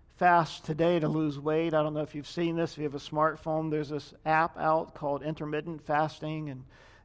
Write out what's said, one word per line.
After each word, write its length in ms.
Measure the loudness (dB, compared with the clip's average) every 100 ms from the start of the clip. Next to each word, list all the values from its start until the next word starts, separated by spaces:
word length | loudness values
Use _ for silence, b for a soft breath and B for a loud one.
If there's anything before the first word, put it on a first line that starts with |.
| _ 2
fast 460 | 6 6 2 -6
today 360 | -6 2 2 4
to 80 | 2
lose 320 | 0 -2 -2
weight. 340 | 0 0 2
I 80 | 2
don't 120 | 2
know 80 | -2
if 120 | -4
you've 140 | -8 -8
seen 260 | -2 -2
this. 180 | 0 -2
If 60 | -4
you 60 |
have 100 | -6
a 40 | -6
smartphone, 760 | -6 2 2 0 -2 -2 0
there's 160 | -2 -2
this 260 | -6 -8 -6
app 320 | 2 4 2 0
out 380 | 2 2 0
called 300 | -6 -4 -2
Intermittent 580 | -4 -6 -4 -4 -6 -10
Fasting, 680 | 0 0 0 -4 -8 -6 -8
and, 120 | -12 -16 b b b